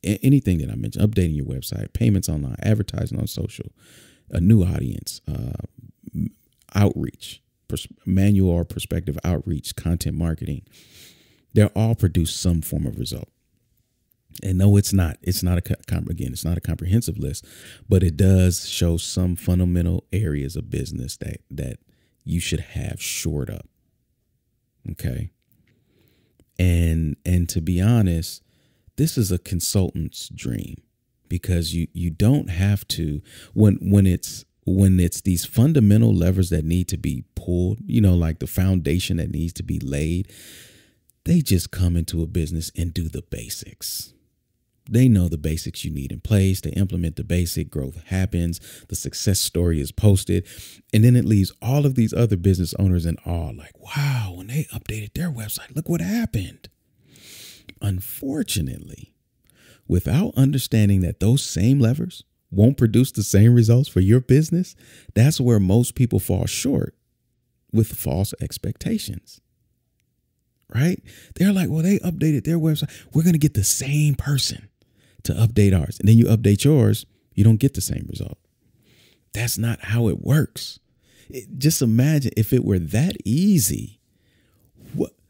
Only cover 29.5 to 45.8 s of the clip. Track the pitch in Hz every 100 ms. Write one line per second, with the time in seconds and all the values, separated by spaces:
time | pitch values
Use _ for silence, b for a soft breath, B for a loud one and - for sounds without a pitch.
29.5 | 87 - 101 92 - 76 - - - -
30.5 | 60 - - _ _ _ _ - 92 -
31.5 | 87 80 85 80 85 87 80 107 143 -
32.5 | 85 101 101 - - 78 73 B B B
33.5 | 107 107 - 92 101 95 87 - - -
34.5 | _ - 92 98 92 87 - 98 87 -
35.5 | - 143 147 104 107 113 95 87 95 87
36.5 | 80 78 87 90 82 73 65 - - -
37.5 | 87 90 110 202 113 101 87 82 76 -
38.5 | - 92 92 73 87 - 85 78 76 82
39.5 | - 90 80 131 71 78 87 95 B B
40.5 | B B B B B _ _ - 175 -
41.5 | 92 - - 87 85 78 82 80 85 78
42.5 | 82 80 - 85 87 80 71 - - 57
43.5 | - - - - - - _ _ _ _
44.5 | _ _ _ - 113 131 101 87 76 76
45.5 | 80 - -